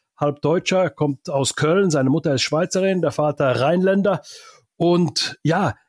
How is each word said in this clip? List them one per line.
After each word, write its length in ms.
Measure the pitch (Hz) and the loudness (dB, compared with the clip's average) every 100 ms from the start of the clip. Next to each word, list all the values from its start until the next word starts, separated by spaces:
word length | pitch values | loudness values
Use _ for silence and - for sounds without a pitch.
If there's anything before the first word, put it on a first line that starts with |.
| _ - | _ -4
halb 240 | 147 143 | -4 -2
Deutscher, 500 | 147 175 - 190 175 | -2 -2 0 0 0
kommt 400 | - 147 135 - | -2 -4 -4 -4
aus 240 | 139 131 | -2 -2
Köln, 360 | - 151 185 196 | 0 0 2 2
seine 200 | 147 131 | 2 2
Mutter 240 | 151 160 | 0 0
ist 80 | 131 | -2
Schweizerin, 580 | - 151 175 185 190 185 | 0 -2 -2 0 0 0
der 120 | 160 | -2
Vater 480 | - 151 143 139 120 | 0 -2 0 0 2
Rheinländer 640 | 135 180 190 196 196 180 - - - - _ - | 0 2 2 2 0 -2 -6 -20 -20 -20 _ -2
und 640 | 170 175 165 - - - | 2 2 2 -2 -6 -4
ja, 320 | 147 170 165 - | -2 0 -2 -4